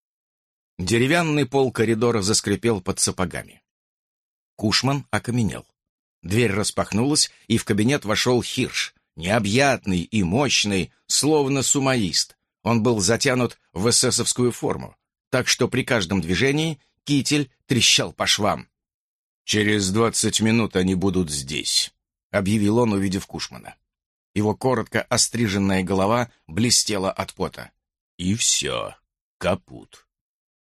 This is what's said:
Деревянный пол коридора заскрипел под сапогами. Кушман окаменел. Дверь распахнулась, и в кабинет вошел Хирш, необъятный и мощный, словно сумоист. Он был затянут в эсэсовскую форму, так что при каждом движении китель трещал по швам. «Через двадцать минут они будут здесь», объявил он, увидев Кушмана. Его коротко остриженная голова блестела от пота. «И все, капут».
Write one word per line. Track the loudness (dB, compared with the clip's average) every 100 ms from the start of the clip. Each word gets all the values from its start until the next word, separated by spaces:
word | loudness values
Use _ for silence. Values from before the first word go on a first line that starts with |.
| _ _ _ _ _ _ _ -10
Деревянный | -2 2 2 2 2 0 0
пол | 2 0
коридора | 2 0 2 0 0
заскрипел | 0 0 0 0 0 -2
под | -2 -2
сапогами. | -2 -2 -4 -6 -12 -18 _ _ _ _ _ _ _ _ _ -6
Кушман | -2 0 0 -2 -2
окаменел. | -6 -2 -2 -2 -4 -12 _ _ _ _ _
Дверь | -4 0 0
распахнулась, | 0 -2 -4 -2 0 0 2 0 _ -2
и | -2
в |
кабинет | 0 0 2 0
вошел | -2 -2 2 0
Хирш, | 0 -4 -4 -4 -6 -10 _ -10
необъятный | -2 0 2 2 2 0 0 -2
и | 0 0
мощный, | 0 2 0 0 0 -2 -4 _ -4
словно | -2 2 2 2 0
сумоист. | 0 0 2 0 0 -2 -4 _ _ _
Он | 0 2
был | 2 2
затянут | 2 2 2 0 -2 -6 _
в | -4 0
эсэсовскую | 2 2 0 -2 0 -2
форму, | -2 -4 -6 -8 -18 _ _ _
так | -2 0
что | 0 0
при | -2
каждом | -2 -2 0 -2
движении | 0 0 2 0 -2 -6 _ _ -2
китель | 0 2 0 -2 _ -2
трещал | 2 4 2 0
по | -4 -2
швам. | 0 0 -2 -6 _ _ _ _ _ _ _ -4
«Через | 0 2 2 2
двадцать | 2 2 2 0 2
минут | 2 2 2 0
они | 0 2
будут | 0 0 -2
здесь», | -4 -6 -6 -2 0 -2 _ _ _ _ -2
объявил | 0 2 2 2
он, | 2
увидев | 2 0 -2 -6
Кушмана. | -10 -12 -14 -18 -20 _ _ _ _ _
Его | -2 0 0
коротко | 0 0 -2 -4
остриженная | -2 -2 -2 0 0 0 0 0
голова | 0 0 2 0 -2 _ -10
блестела | -2 0 2 0 -2 -2
от | -4 -6
пота. | -6 -8 -8 -18 _ _ _ _ -6
«И | -2 -2
все, | 0 -2 -2 -4 -6 -12 _ _ _ -6
капут». | -2 -2 -6 -20 -20 -20 _ _ _ _ _ _